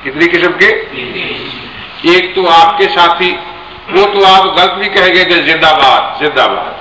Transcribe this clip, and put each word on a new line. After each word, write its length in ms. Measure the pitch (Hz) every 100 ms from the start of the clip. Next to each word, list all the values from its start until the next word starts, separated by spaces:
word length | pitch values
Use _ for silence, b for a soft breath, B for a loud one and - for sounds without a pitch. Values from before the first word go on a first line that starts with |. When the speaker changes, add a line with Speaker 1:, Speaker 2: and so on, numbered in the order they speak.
Speaker 1:
کتنی 240 | 131 147 170
قسم 240 | 175 175
کے؟ 320 | 165 208 - -
Speaker 2:
تین۔ 580 | 135 123 - - 120 - - - - - -
Speaker 1:
ایک 320 | 156 180 175
تو 160 | 190 175
آپ 280 | 165 165 165
کے 100 | 190
ساتھی، 480 | 170 175 170 - - - - - - -
وہ 120 | 349
تو 220 | 202 202 196
آپ 180 | 190
غلط 280 | 190 175 185
بھی 160 | 190 202
کہیں 260 | 202 185
گے 100 | 175
کہ 100 | 170
زندہ 440 | 175 147 160 160 151
باد، 360 | 165 - - -
زندہ 300 | 151 131 127
باد۔ 240 | - - -